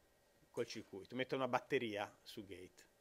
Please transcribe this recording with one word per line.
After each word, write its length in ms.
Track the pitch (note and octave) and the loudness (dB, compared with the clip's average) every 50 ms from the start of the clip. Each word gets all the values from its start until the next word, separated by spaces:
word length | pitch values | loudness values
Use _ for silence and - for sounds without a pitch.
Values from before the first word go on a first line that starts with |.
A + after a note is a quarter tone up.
| _ _ _ _ _ _ _ _ - - | _ _ _ _ _ _ _ _ -20 -4
col 160 | - B2+ A#2 | -2 -2 -2
circuito, 480 | - - A2+ G2 - - F#2+ F#2+ - A2+ | -2 -4 -10 -10 -8 -10 -10 -10 -4 -2
metto 200 | B2+ B2+ - C#3 | -2 0 0 2
una 120 | C3+ C3 | 2 4
batteria 640 | B2 B2 B2 - - D3 B2+ B2 A2 G2+ G2+ G2+ G2 - - - | 4 4 4 4 4 2 2 4 2 0 0 -2 -2 -4 -10 -16
sul 220 | - - A2+ G2+ | -12 -10 -10 -10
gate, 380 | F#2 F#2+ F2 F#2 F2 - - - - _ _ | -10 -10 -12 -12 -14 -18 -20 -20 -20 _ _